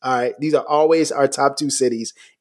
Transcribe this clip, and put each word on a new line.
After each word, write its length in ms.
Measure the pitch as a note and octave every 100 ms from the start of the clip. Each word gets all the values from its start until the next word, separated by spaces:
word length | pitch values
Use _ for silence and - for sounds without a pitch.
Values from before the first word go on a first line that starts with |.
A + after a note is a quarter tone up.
all 140 | B2+ B2+
right? 180 | B2 A2
These 160 | D3+
are 100 | D3 -
always 440 | D3 D#3 E3 D3+
our 160 | C#3+ C3+
top 300 | - C#3 C#3
two 140 | D3
cities 440 | - B2+ A#2 A2+ - - _